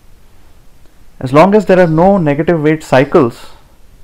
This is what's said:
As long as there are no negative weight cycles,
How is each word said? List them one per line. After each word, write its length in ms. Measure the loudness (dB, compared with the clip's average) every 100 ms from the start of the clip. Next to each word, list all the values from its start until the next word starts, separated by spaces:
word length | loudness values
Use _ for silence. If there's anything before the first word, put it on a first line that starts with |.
| -20 -20 -20 -20 -20 -20 -20 -20 -20 -20 -20 -16
As 140 | -2
long 200 | 2 2
as 140 | 2 2
there 120 | 2
are 80 | 2
no 300 | 2 0 0
negative 460 | -2 -2 -2 -2
weight 180 | -2 -4
cycles, 720 | -2 -2 0 0 0 -4 -20 -20 _ _ -20 -20